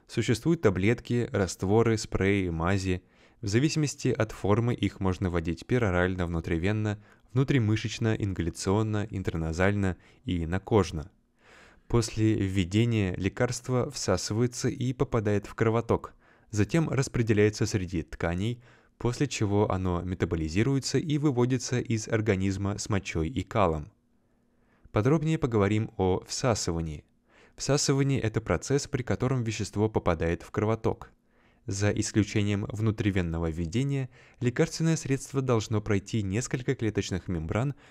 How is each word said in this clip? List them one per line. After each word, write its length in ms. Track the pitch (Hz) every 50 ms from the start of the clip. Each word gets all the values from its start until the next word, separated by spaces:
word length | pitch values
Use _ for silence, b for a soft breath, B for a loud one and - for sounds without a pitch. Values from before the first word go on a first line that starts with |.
| b
Существуют 560 | b - 123 113 - 120 - - 156 170 165
таблетки, 640 | - 107 95 95 92 107 120 120 - - 120 120 113 -
растворы, 680 | - 104 98 87 - - 101 92 104 113 113 117 113 107
спреи, 520 | - - - 98 95 98 101 101 92 87
мази. 520 | 82 80 82 90 101 98 95 95 90 90 - b b b b b b b
В 60 | b 98
зависимости 640 | 98 120 143 160 - 156 151 135 - - - 131
от 220 | 117 - 113 -
формы 440 | - - - 95 104 113 117 120 117
их 240 | - 107 95 - -
можно 320 | 98 92 90 - 98 90
вводить 340 | 87 87 80 87 82 - -
перорально, 600 | - 120 127 117 98 90 90 90 92 95 90 87 85
внутривенно, 760 | 85 82 - 87 87 82 85 98 107 107 107 107 101 104 B B B B B _ -
внутримышечно, 800 | 127 139 - 143 135 113 104 110 107 - 107 - - 113 110 110
ингаляционно, 960 | - - 98 92 - 82 82 82 - - 95 95 107 110 110 107 104 101 -
интерназально 880 | - 98 92 90 - 82 80 80 80 85 92 98 101 101 98 92 85 b b b b b b
и 220 | - 90 85 82
накожно. 640 | 78 90 95 - - 120 104 92 - 90 78 71 - _ _ _ _ _ B B B B B B B B B B -
После 480 | - 117 113 - - 110 107 110 107
введения 800 | 104 98 95 95 98 90 82 98 107 117 120 113 107 101 92 87
лекарство 720 | - 90 98 - - 123 123 123 - - - 127 123 117 147
всасывается 800 | 139 - - - 95 87 - - 104 110 123 120 123 - - 123
и 240 | - - 120 127 131
попадает 540 | - 143 - - 117 104 104 104 101 - -
в 80 | -
кровоток, 580 | - 110 113 110 117 113 - 104 - - - - b b b b b b b
затем 380 | b 104 101 - - 165 160 -
распределяется 760 | - 123 139 - - 127 117 107 107 104 104 107 107 - 117
среди 380 | 107 - 107 92 85 92 82 76
тканей, 580 | - - - - 82 85 90 98 117 120 - b b b b b b b -
после 280 | - 120 120 - 147
чего 460 | 135 - - 110 98 101 101 104 -
оно 320 | - 92 92 92 87 87 92
метаболизируется 960 | 92 92 - - 82 85 82 80 78 78 98 113 135 139 135 127 - - 131
и 180 | - 165 143 147
выводится 640 | 143 156 127 123 123 127 131 123 - - 127 123
из 280 | 117 - 117 110 110 -
организма 720 | 117 110 107 110 101 95 95 98 95 98 101 98 104 101
с 100 | - -
мочой 420 | 107 95 - - - 85 80 80
и 120 | - 92
калом. 500 | 90 - - 113 98 85 80 76 71 - - _ _ _ _ b b b b b b b b b b b b b b b
Подробнее 480 | - 110 104 131 156 165 151 156 160 156
поговорим 500 | - 127 113 107 98 101 107 107 110 - - -
о 240 | 95 92 92 - - -
всасывании. 760 | - - - 131 107 - - - 82 82 82 80 76 73 - _ _ _ _ b b b b b b
Всасывание — 640 | b - - 135 147 - - 139 135 139 139 135 -
это 200 | - - - 113
процесс, 460 | - - 87 80 - - 131 143 - -
при 140 | - -
котором 420 | - - 101 - 123 127 135 127 113
вещество 460 | 113 104 - 101 - - 101 107 107
попадает 540 | - 95 - 90 85 80 82 82 85 - -
в 80 | -
кровоток. 580 | - 104 104 107 113 110 - 107 98 - - - _ _ b b b b b b b b b
За 240 | - 98 98 104 104
исключением 800 | - - 104 - - 110 98 - - 110 101 104 104 101 107 -
внутривенного 800 | - 98 110 110 104 - - 104 95 98 87 85 82 82 85 82
введения, 600 | 78 85 87 80 87 117 139 139 139 135 131 123 B B B B B B
лекарственное 580 | 120 123 123 - 165 165 - - 160 165 160 151
средство 440 | - 123 139 135 - - - 139
должно 400 | 131 131 123 110 104 - 110 107
пройти 400 | 104 113 104 98 - - - 113
несколько 540 | 101 95 92 113 131 - - 131 127 - 135
клеточных 520 | - 117 107 - 104 98 - 101 90 - -
мембран, 460 | 92 80 80 80 - 104 127 147 135 B B B